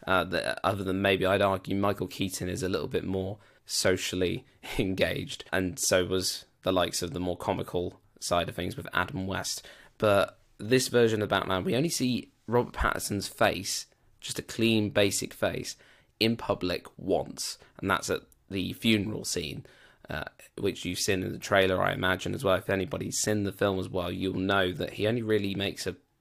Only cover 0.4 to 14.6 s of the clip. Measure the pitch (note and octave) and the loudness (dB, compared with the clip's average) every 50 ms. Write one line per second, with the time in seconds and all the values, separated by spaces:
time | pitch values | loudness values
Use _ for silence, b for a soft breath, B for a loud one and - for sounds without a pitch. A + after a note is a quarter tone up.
0.4 | - - - - - F#2 G#2 G2 F#2+ F#2+ F#2 F#2+ G2+ G2 G2 F#2 F#2+ F#2 G2 G2 | -2 -2 -4 0 0 0 0 0 0 -2 0 2 4 4 4 4 4 4 4 4
1.4 | G2+ G2 F#2+ F#2 - - F#2+ G2 G2 G2+ G2+ - G#2 F2+ - - G2 F#2 - - | 4 2 2 0 -2 -2 0 2 2 2 0 0 -4 -6 -4 -4 -4 -4 -2 -4
2.4 | F2 F2+ F#2 F#2 F#2 F#2 G2 D#2+ - - - F2+ - F#2 F#2+ F#2+ F#2+ F#2+ G#2+ b | -4 -4 -2 -2 -2 -2 -2 -2 -2 -2 -4 -4 -2 -2 -2 -2 -2 -4 -6 b
3.4 | b b b b b - - - - G2 F#2 F#2 - - - F#2 F#2 F2+ F#2 F#2 | b b b b b -6 -4 0 2 2 2 2 0 -2 -2 0 0 0 0 -4
4.4 | b b b b - - - - A2 F#2+ F#2+ F#2 F2 E2+ F2+ - F#2 - - - | b b b b -12 -6 -2 -2 0 0 0 0 0 0 0 -2 -6 -8 -10 -14
5.4 | - - - F#2 F#2+ F#2 F2 - - - G2 F#2 F2+ F#2 F#2+ F#2 F2+ - - - | -8 -4 -2 -2 -2 -2 -2 -2 0 2 4 4 4 2 0 0 0 -2 -4 -6
6.4 | - - _ _ - G2 F#2+ F2+ F2 - - - F2+ E2+ - F2+ F2+ F2+ F2 - | -10 -16 _ _ -2 0 2 2 2 0 0 -4 -4 -4 -4 -4 -4 -4 -4 -2
7.4 | - A2 F#2+ - - - - F2+ F2+ F2 - - _ _ _ _ - - F#2+ F2 | -2 -2 -2 -2 -4 -4 -4 -4 -4 -4 -6 -12 _ _ _ _ -4 0 0 0
8.4 | E2+ - G#2 - F2+ F#2 - - D#2+ - - E2+ F2+ - - F#2+ F#2+ F#2 F#2+ F#2 | 0 0 -2 -4 -6 -6 -6 -8 -10 -4 -2 -2 -2 -2 -4 -6 -4 -4 -4 -4
9.4 | F2+ - - - B B B B B B _ - A2 G#2+ G2+ G2+ E2+ - - _ | -4 -6 -6 -8 B B B B B B _ 2 4 6 6 6 4 2 0 _
10.4 | _ _ _ - - G#2+ B2+ C3 B2+ - - A#2+ A#2 A2+ A2 G#2+ G#2 - G#2 F#2+ | _ _ _ -10 0 2 4 4 4 4 4 4 4 4 4 2 2 2 2 2
11.4 | - - F#2+ F#2 F2+ F#2+ A2+ B2 D#3 E3+ - - C3 B2+ A#2+ F#2+ - - _ _ | 2 2 0 0 0 0 0 0 0 0 0 0 0 0 0 -2 -4 -8 _ _
12.4 | _ - A2+ A#2+ A#2 - - - - A2 - - - - G#2 G2+ - - - - | _ 0 0 0 0 0 -2 -2 0 0 0 -2 -2 -4 -2 -4 -4 -6 -2 2
13.4 | A2+ G2+ - F2 G2+ - - - - - _ _ _ _ _ _ - - - - | 2 2 2 0 -4 -4 -6 -6 -6 -10 _ _ _ _ _ _ -10 -8 -6 -6
14.4 | - - - - | -6 -6 -2 2